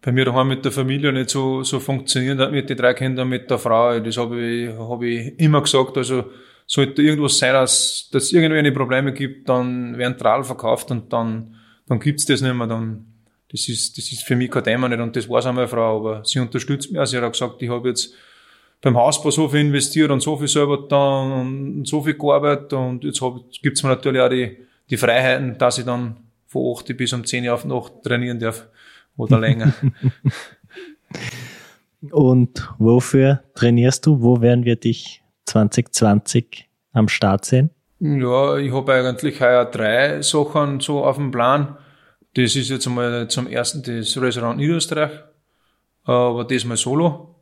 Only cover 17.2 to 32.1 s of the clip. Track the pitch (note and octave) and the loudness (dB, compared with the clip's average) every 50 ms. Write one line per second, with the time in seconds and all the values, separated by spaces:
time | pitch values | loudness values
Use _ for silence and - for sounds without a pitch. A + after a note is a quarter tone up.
17.2 | A#2+ A#2 A2+ - B2+ A#2+ - - C3 A#2 A#2+ A#2+ A#2+ B2+ A#2 - - - - _ | -2 -2 -2 -4 -6 -6 -6 -8 -6 -6 -6 -2 -2 -2 -2 -2 -6 -8 -10 _
18.2 | _ _ _ _ _ _ _ _ _ _ _ _ - C#3 A#2+ A#2+ A#2+ C#3 D3+ - | _ _ _ _ _ _ _ _ _ _ _ _ 0 2 4 6 4 4 2 2
19.2 | - D3+ C#3+ D#3 D#3+ C#3+ C3+ D3 D3 D3 C#3+ C#3+ C#3 D3 - D#3+ D#3 D3 C#3+ C3 | -2 -2 0 0 0 2 2 2 2 2 2 0 -2 0 2 2 2 2 2 0
20.2 | C3 D3+ D#3 C#3 D3 C#3 - D3+ C#3+ C#3+ C#3+ C#3 C#3 - D3 C#3 C#3 C#3 C#3 C3+ | 0 -2 -4 -4 -2 0 2 2 2 2 0 -2 -2 0 2 2 4 2 2 0
21.2 | C3+ C3+ C3+ C3 B2+ B2+ C3+ C3+ C#3 C#3 C#3+ D3 C3+ - - D3+ C#3+ D#3 D3+ D3 | -2 -2 -4 -4 -4 -6 -6 -8 -8 -8 -8 -8 -6 -4 -4 -2 -2 -2 -4 0
22.2 | D3 D3 C#3+ C#3+ C#3+ D3 C#3+ C#3+ C#3+ C#3+ - C3+ B2+ B2+ B2+ B2 C3 D3 - - | 2 2 2 4 4 2 0 0 -2 -6 -4 -4 -2 -4 -4 -6 -6 -6 -6 -4
23.2 | C3 B2+ B2 B2+ B2 _ - - - C#3+ C3+ - - C3+ C3 B2+ - C#3+ C3 C3 | -4 -4 -6 -8 -18 _ -20 -4 -4 -2 -2 0 0 0 -2 0 0 -2 2 2
24.2 | B2+ B2+ B2+ B2+ B2 A2+ - - - _ _ _ _ _ C3+ A2 C3 A#2 A#2 B2+ | 2 2 2 0 -2 -4 -8 -14 -20 _ _ _ _ _ -4 0 2 2 2 4
25.2 | C3 C3 B2+ C3+ C#3 B2+ A2+ - C3 B2 A#2+ C3 A#2+ B2 B2 A#2+ B2 A#2 A2+ - | 2 2 0 0 -2 -6 -2 0 0 2 2 0 -4 -4 -4 -4 -6 -8 -10 -12
26.2 | - _ _ _ _ _ - C3 B2+ B2 A#2+ - - - B2+ B2 B2+ A#2 B2 B2 | -18 _ _ _ _ _ -6 -4 -4 -2 -4 -6 -8 -12 -6 -4 -4 -2 -2 -4
27.2 | A2+ - - B2 A#2+ A#2+ A#2 - - C#3+ C3+ B2 A2+ - - - _ - B2 A#2+ | -4 -4 -4 -4 -2 -2 -2 -2 -2 -4 -4 -4 -6 -8 -20 -12 _ -2 -2 0
28.2 | B2 B2 A#2+ A#2 A#2 A2+ A2+ A2+ - _ _ _ _ - - - _ _ _ - | 0 -4 -4 -4 -4 -4 -4 -6 -14 _ _ _ _ -20 -20 -20 _ _ _ -8
29.2 | B2 G#2+ C3 A2+ A2 A2+ C#3 A#2 A2 D3+ C3 - - C3+ - - - B2+ - _ | 2 4 4 4 4 2 0 2 2 -2 -2 0 -2 -2 -2 0 -2 -2 -2 _
30.2 | _ C#3 - - - - - _ _ _ - - F#4 E4+ D4+ _ _ _ - - | _ -4 -4 -2 -16 -18 -20 _ _ _ -20 -20 -20 -20 -20 _ _ _ -16 -12
31.2 | - A#2+ - B2 B2 - - - - - _ _ _ _ _ _ - C#3+ | -12 -12 -12 -12 -16 -18 -18 -20 -20 -20 _ _ _ _ _ _ -18 -2